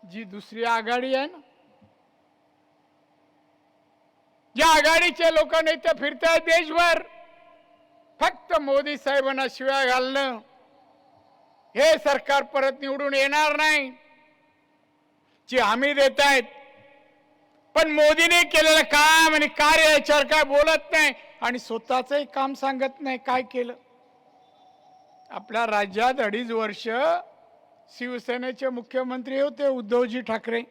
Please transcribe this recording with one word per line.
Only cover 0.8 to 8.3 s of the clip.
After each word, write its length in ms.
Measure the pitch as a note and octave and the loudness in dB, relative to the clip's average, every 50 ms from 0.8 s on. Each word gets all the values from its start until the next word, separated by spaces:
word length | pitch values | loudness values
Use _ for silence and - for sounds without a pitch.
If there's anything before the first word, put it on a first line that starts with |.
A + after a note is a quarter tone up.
| A3 A3 A#3+ B3 B3+ C4 C4 | -2 -2 -4 -4 -2 -2 -2
आहे 100 | C4 C#4 | -2 -2
ना, 120 | D#4 F4+ D#4 _ _ _ _ _ _ _ _ _ _ _ _ _ _ _ _ _ _ _ _ _ _ _ _ _ _ _ _ _ _ _ _ _ _ _ _ _ _ _ _ _ _ _ _ _ _ _ _ _ _ _ _ _ _ _ _ _ _ _ _ _ _ _ | -4 -10 -18 _ _ _ _ _ _ _ _ _ _ _ _ _ _ _ _ _ _ _ _ _ _ _ _ _ _ _ _ _ _ _ _ _ _ _ _ _ _ _ _ _ _ _ _ _ _ _ _ _ _ _ _ _ _ _ _ _ _ _ _ _ _ _
ज्या 120 | A#3 D4+ | 2 4
आघाडीचे 640 | E4 D#4+ D#4 C#4+ D4+ E4 E4 F4 F4 - - E4+ E4 D#4+ | 4 4 4 4 4 2 4 2 0 -2 0 0 2 2
लोक 220 | D#4 D#4 D#4 D#4+ | 2 0 0 0
नेते 420 | D#4+ D#4+ D#4+ D#4+ D#4+ - E4 D#4 - | -2 0 0 -4 -2 -2 -4 -4 -2
फिरतायत 420 | A#3+ C#4+ D#4 - E4 E4 E4 E4 | -4 -8 -6 -2 -2 0 0 0
देशभर, 640 | D#4+ E4+ E4 E4+ E4+ D4+ D#4 E4+ F4 F4 E4 D#4+ - - - - - _ _ _ _ _ _ _ _ _ _ _ _ _ _ _ _ _ _ _ | 0 2 0 0 0 0 -2 0 2 2 0 -2 -4 -12 -20 -20 -20 _ _ _ _ _ _ _ _ _ _ _ _ _ _ _ _ _ _ _
फक्त 400 | D4 F4+ | -2 -2